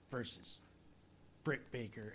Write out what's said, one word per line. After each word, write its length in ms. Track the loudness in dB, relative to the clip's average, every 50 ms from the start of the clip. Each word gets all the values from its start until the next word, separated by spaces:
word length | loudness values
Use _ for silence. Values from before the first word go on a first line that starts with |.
| -4 0
versus 480 | 2 2 2 2 -2 -4 -6 -10 -10 -10 -14 -18 -20 -18 -18 -18 -18 -18 -20 -20 -20 -18 -18 -18 -18 2 4
Britt 280 | 4 4 4 2 0
Baker 420 | 0 0 0 0 0 -2 -4 -2